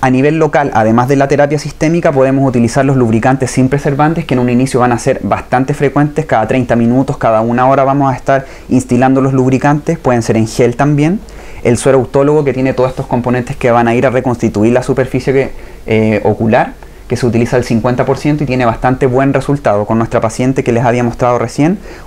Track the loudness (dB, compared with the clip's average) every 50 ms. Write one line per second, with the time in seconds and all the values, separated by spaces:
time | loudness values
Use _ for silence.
0 | 0 0 2 2 2 2 2 2 0 2 2 0 0 0 0 0 2 2 2 2
1 | 2 2 2 2 2 2 2 2 2 2 0 -2 -4 -6 -8 -4 -2 0 0 2
2 | 0 2 2 2 2 2 2 2 0 2 2 2 0 2 2 0 2 2 2 2
3 | 2 2 2 2 2 2 0 0 -2 -2 0 0 0 2 0 0 -2 -2 0 0
4 | 0 0 0 -2 -4 -2 -2 0 0 0 2 0 0 0 0 0 2 2 0 0
5 | 0 -2 -2 -2 0 -2 -2 -4 -4 -2 -2 -2 0 -2 -2 -2 -2 0 2 2
6 | 0 0 0 -4 -2 0 0 0 0 0 0 -2 0 0 0 0 2 2 2 2
7 | 0 0 -2 -2 0 0 2 2 0 0 0 0 2 2 2 2 2 2 2 0
8 | 0 0 -2 -2 -2 -2 -2 -2 -2 -6 -16 -18 -8 -2 0 0 0 2 0 2
9 | 2 2 2 2 2 2 2 2 2 2 0 2 2 0 0 0 -2 -4 -4 -2
10 | 0 0 0 0 0 0 0 0 0 -2 0 0 0 0 2 0 0 0 2 2
11 | 2 0 0 -2 -6 -12 -18 -18 -18 -16 -16 -4 0 0 0 2 2 2 2 2
12 | 2 0 0 0 2 2 2 2 0 0 -2 -2 -2 -2 0 0 -2 -2 -2 -6
13 | -6 -4 -4 -2 -2 -2 -2 -2 -4 -6 -8 -2 0 2 2 4 2 2 2 2
14 | 2 2 0 0 0 0 -2 0 -2 -2 0 2 2 2 2 2 0 0 0 0
15 | -2 -2 -2 -4 -2 0 0 0 0 -2 -6 -12 -16 -18 -18 -16 -6 -2 0 2
16 | 2 2 2 0 0 0 0 0 0 2 2 2 0 0 -6 -16 -20 -20 -20 -20
17 | -8 -6 -6 -2 0 0 0 0 0 0 0 -2 0 0 -2 0 0 0 -2 0
18 | 0 -2 -2 -2 0 -2 -2 -2 -2 -2 -2 -2 0 -2 -2 0 0 -2 0 2
19 | 0 0 2 2 0 2 0 0 0 0 -4 -2 0 0 0 0 0 0 0 -2
20 | -2 0 -2 0 -2 -2 -2 -2 -2 -2 0 0 0 0 0 0 2 0 0 0
21 | 0 -2 -2 -2 0 0 0 0 -2 -4 -2 0 0 0 0 -2 -6 -14 -18 -18
22 | -6